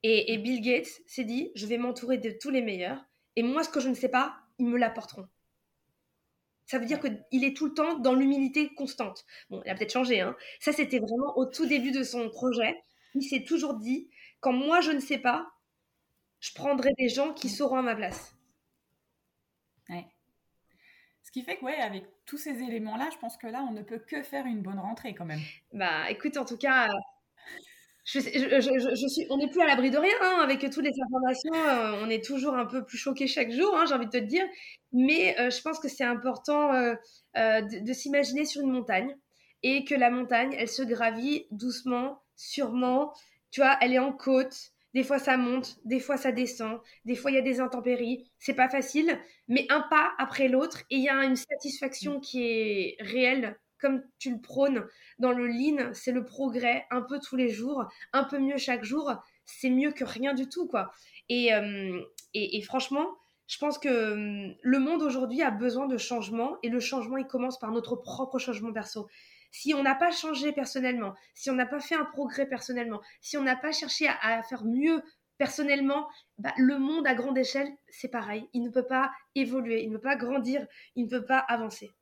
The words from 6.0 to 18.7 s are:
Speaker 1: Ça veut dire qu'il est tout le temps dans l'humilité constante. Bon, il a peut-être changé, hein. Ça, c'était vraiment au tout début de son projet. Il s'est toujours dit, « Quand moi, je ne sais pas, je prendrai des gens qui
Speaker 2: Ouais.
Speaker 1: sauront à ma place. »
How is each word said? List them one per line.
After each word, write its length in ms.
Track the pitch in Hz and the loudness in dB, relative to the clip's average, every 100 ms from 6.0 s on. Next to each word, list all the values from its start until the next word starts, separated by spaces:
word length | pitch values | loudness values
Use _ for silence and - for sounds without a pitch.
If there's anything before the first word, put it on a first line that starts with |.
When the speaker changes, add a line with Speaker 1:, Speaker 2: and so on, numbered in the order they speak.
| _ _ _ _ _ _ - | _ _ _ _ _ _ -6
Speaker 1:
Ça 120 | 262 | -4
veut 80 | 233 | -2
dire 120 | 302 | -2
qu'il 460 | 277 214 - 254 | -2 -4 0 2
est 120 | 269 269 | 2 0
tout 100 | 302 | -2
le 80 | |
temps 200 | 302 311 | 0 0
dans 200 | 320 254 | 2 4
l'humilité 600 | 254 269 277 269 285 294 | 6 6 4 2 2 0
constante. 500 | - 269 - 233 - - - - | -2 -8 -6 -8 -8 -20 -20 -14
Bon, 120 | 190 | -12
il 60 | - | -6
a 40 | 190 | -4
peut-être 160 | 208 | -2
changé, 280 | 247 247 226 | 0 2 2
hein. 160 | 185 - - - | 2 -4 -14 -4
Ça, 140 | - | -2
c'était 260 | 302 285 254 | 0 2 0
vraiment 380 | 208 240 285 269 | 0 -2 0 0
au 80 | 262 | -2
tout 200 | - 311 | 0 0
début 260 | 285 247 | 2 0
de 100 | 269 | -2
son 260 | 262 240 226 | -2 -4 -6
projet. 540 | 226 254 240 220 330 _ _ _ | -2 -2 0 0 -2 _ _ _
Il 80 | 269 | -4
s'est 220 | 269 269 | -2 -4
toujours 300 | - 320 294 | 0 -2 0
dit, « 360 | 220 220 269 349 _ - _ | -4 -4 -4 -4 _ -20 _
Quand 120 | - | 0
moi, 280 | 247 285 339 | 0 4 4
je 100 | 311 | 4
ne 80 | 294 | 0
sais 200 | 269 277 | 0 0
pas, 300 | 247 302 339 _ _ _ _ _ _ _ _ _ | 2 0 -4 _ _ _ _ _ _ _ _ _
je 120 | - | -14
prendrai 360 | - 269 269 254 269 | -4 0 2 2 2
des 100 | 254 | 0
gens 240 | 262 302 | 0 -2
qui 140 | 302 247 | -2 -6
Speaker 2:
Ouais. 60 | |
Speaker 1:
sauront 240 | - 277 262 | -2 0 0
à 60 | |
ma 120 | 247 | 0
place. » 400 | 220 190 - - _ _ _ _ | -2 -4 -8 -16 _ _ _ _